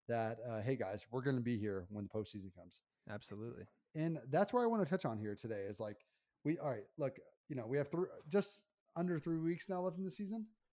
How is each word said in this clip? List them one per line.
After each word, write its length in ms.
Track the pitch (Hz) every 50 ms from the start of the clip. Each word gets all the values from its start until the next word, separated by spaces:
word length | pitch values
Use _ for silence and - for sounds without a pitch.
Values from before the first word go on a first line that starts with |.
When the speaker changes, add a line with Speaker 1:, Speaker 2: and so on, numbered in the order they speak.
| _
Speaker 1:
that, 300 | - 117 117 110 110 113 107 113
uh, 140 | 123 113 107
"Hey, 160 | 104 127 135
guys, 300 | 120 117 95 101 107 - -
we're 120 | 117 131 127
gonna 180 | 139 135 127
be 180 | 117 120 120 107
here 280 | 101 107 98 95 92 92
when 160 | 101 104 101
the 60 | 95
postseason 440 | - 107 104 - - 104 95 98 90
comes." 280 | 92 87 90 - - _ _ _ _ _ -
Speaker 2:
Absolutely. 540 | 104 104 - - 104 101 110 120 123 - - - _ _ _ _ _
Speaker 1:
And 260 | 156 156 170 165 147 - 135
that's 240 | 135 165 202 202 -
where 100 | 247 240
I 40 |
wanna 180 | 233 226 220 190
touch 220 | 139 185 185 -
on 120 | 143 113 107
here 160 | 107 107 101
today 280 | - - 113 110 101 98
is, 180 | 98 104 -
like, 160 | 113 104 104 - - _ _ _ _ _ _ _ _
we, 140 | 147 160 170
all 100 | 147 147
right, 160 | 127 107 98 - _ -
look, 200 | 147 135 - - - - - _ _ _
you 80 | 151
know, 100 | 131 113
we 120 | 113 131 143
have 100 | 143 143
thr-, 220 | - 170 185 - - - - 151
just 360 | 156 202 196 - - - - _ _ _ _ _ _
under 220 | 170 175 180 175 156
three 200 | 147 170 165 160
weeks 300 | 160 165 175 170 - -
now 100 | 190 180
left 160 | 180 185 165
in 80 | 180 190
the 60 | 190
season. 360 | - - 208 190 214 226 214 220 - _ _ _